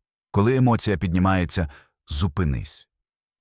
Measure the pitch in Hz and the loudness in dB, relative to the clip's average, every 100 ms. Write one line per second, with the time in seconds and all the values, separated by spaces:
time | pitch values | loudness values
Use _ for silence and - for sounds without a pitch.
0 | _ _ _ 98 110 131 127 110 107 92 | _ _ _ 0 2 4 4 2 0 -2
1 | 95 90 95 95 85 92 80 - _ _ | 0 2 2 2 0 -2 -4 -8 _ _
2 | - 76 90 - 80 60 - - - _ | -8 -4 -2 -2 -2 -4 -8 -16 -20 _
3 | _ _ _ _ | _ _ _ _